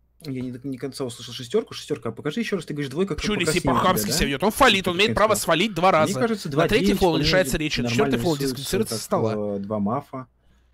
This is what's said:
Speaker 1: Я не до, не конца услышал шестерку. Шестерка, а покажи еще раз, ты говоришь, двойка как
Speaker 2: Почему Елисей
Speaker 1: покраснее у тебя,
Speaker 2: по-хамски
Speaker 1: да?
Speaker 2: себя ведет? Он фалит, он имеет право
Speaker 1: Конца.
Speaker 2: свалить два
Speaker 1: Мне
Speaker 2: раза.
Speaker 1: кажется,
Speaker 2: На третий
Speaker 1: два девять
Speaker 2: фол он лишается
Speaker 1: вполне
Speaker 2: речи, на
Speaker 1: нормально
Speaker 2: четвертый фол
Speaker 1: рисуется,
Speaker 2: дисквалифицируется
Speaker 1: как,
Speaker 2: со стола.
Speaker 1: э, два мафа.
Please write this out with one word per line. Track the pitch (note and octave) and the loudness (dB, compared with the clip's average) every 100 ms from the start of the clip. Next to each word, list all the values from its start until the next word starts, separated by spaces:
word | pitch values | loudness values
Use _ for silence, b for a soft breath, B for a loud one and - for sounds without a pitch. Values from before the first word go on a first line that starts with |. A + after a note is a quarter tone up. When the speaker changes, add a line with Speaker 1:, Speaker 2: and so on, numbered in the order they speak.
| _ _ C#3 | _ _ -10
Speaker 1:
Я | B2+ | -8
не | B2+ | -8
до, | B2 C#3 | -10 -10
не | B2+ | -10
конца | C#3 - B2+ | -10 -8 -8
услышал | A#2 A#2+ | -8 -14
шестерку. | A#2 A#2+ G#3+ A3+ - | -12 -4 -4 -4 -10
Шестерка, | - D3 A#2 | -8 -6 -6
а | |
покажи | A2 D3 A3+ | -8 -6 -6
еще | G#3+ F#3+ | -4 -6
раз, | - | -6
ты | |
говоришь, | D3 C#3+ | -8 -6
двойка | C#3 G3 | -4 -4
как | D3+ | -4
Speaker 2:
Почему | G#3+ G3+ | -4 -2
Елисей | D#3 E3 | 0 0
Speaker 1:
покраснее | |
у | E3 - | 2 2
тебя, | |
Speaker 2:
по-хамски | F#3 F#3 G#3 | 2 0 -2
Speaker 1:
да? | |
Speaker 2:
себя | D#3+ C#3+ | -2 -2
ведет? | C#3 | 0
Он | G3+ | -2
фалит, | - C4+ G3 F#3 | 4 6 6 0
он | F3 | 2
имеет | A3 | 2
право | G3+ G#3+ | 4 2
Speaker 1:
Конца. | G3+ | 2
Speaker 2:
свалить | - D#3+ A3 E3+ | 2 2 2 4
два | F#3 | 4
Speaker 1:
Мне | F#3 | 6
Speaker 2:
раза. | D#3 C3 | 4 2
Speaker 1:
кажется, | A#3 G#3+ E3 | 0 -2 -2
Speaker 2:
На | C#3 D#3 | 0 2
третий | G#3+ G3 | 4 4
Speaker 1:
два | |
девять | G3 | 4
Speaker 2:
фол | F#3 | 4
он | D#3+ | 4
лишается | D3+ F#3 F#3 | 2 2 2
Speaker 1:
вполне | E3+ D3+ | 0 -2
Speaker 2:
речи, | - | -2
на | |
Speaker 1:
нормально | A#2+ A#2+ G#3+ | 0 2 2
Speaker 2:
четвертый | A#3 | 2
фол | E3+ | 0
Speaker 1:
рисуется, | C#3+ C#3 B2+ | 0 -2 -4
Speaker 2:
дисквалифицируется | C3+ - A3 A2 | -4 -2 -2 -4
Speaker 1:
как, | |
Speaker 2:
со | - | -4
стола. | - A2 G#2+ G#2 G2+ | 0 0 -2 -4 -6
Speaker 1:
э, | |
два | G2 G#2+ | -4 -2
мафа. | G2+ C3 - C3 B2+ _ _ _ _ | -2 -2 -6 -12 -14 _ _ _ _